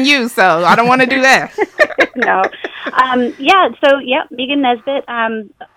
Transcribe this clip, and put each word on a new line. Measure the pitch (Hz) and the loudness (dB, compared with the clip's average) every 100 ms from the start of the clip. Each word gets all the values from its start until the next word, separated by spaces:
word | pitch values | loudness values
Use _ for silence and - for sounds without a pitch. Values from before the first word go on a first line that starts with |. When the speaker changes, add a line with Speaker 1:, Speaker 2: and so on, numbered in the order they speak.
Speaker 1:
than | 262 | 2
you, | 285 240 | 2 0
so | - 185 165 | 2 2 4
I | 175 | 2
don't | 202 240 | 2 4
wanna | 254 254 | 2 2
do | 262 | 2
that. | 262 220 143 | 2 2 0
Speaker 2:
<laughs> | - 427 - 605 - - | -6 -6 0 -2 0 -4
No. | 254 220 190 190 - - - - | -2 -2 0 -2 -4 -14 -12 -8
Um, | - 254 247 240 - | -2 0 0 -2 -4
yeah, | 277 381 302 247 | 0 2 2 0
so, | 285 277 | 0 0
yeah, | 254 269 - | 0 -4 -4
Megan | - 254 285 | -8 -4 -2
Nesbitt, | 262 240 269 277 - | -2 -2 -4 -6 -6
um, | 240 226 220 202 - - | -6 -4 -6 -12 -20 -20